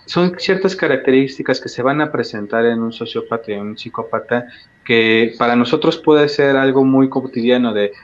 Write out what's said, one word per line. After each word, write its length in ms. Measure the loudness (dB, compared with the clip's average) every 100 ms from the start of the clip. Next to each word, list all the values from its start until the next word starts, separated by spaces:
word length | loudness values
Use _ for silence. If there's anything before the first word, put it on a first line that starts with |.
| -6
son 300 | -2 0 -2
ciertas 380 | -2 0 0 -2
características 840 | -2 0 2 2 2 -4 -4 -4
que 100 | -4
se 120 | -4
van 180 | -2 -2
a 100 | -2
presentar 540 | -4 -6 -8 -6 0 0
en 160 | 0
un 100 | -4
sociópata 580 | -6 -8 -8 -6 -8 -6
y 40 | -8
en 60 |
un 160 | -8 -12
psicópata 680 | -12 -10 -6 -6 -2 -4 -4 -18 _ _
que 500 | 0 2 4 4 2 0
para 160 | 0 2
nosotros 420 | 2 2 0 0
puede 320 | 2 4 4
ser 280 | 2 2 4
algo 260 | 2 2 4
muy 240 | 4 2
cotidiano 640 | 0 -6 -4 2 2 2
de, 180 | 0 -2 -4